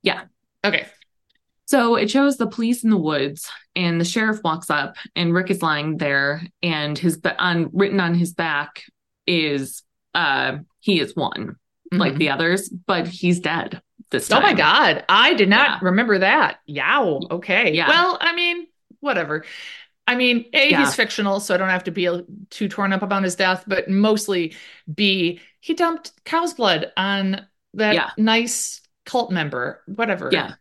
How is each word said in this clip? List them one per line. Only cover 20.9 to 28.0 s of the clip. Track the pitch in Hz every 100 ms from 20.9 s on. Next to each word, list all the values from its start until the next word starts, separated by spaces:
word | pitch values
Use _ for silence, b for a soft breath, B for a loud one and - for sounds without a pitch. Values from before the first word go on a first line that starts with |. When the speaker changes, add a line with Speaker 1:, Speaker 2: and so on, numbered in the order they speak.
Speaker 2:
fictional, | - 214 - 202 196
so | 202
I | 180
don't | 190
have | 185
to | 185
be, | 170 180
uh, | 175 175 196 -
too | - 202
torn | - 196
up | 190
about | 202 196
his | 185 180
death, | 190 185 -
but | 185 -
mostly, | 196 214 220 208 185 165 B B B -
B, | 151 202 190 170 175 B B
he | -
dumped | 330 339 330 - _
cow's | - 330 339
blood | - 214 160 - -
on | 190 196 190 190 - _ _
that | 196 214
Speaker 1:
Yeah. | 170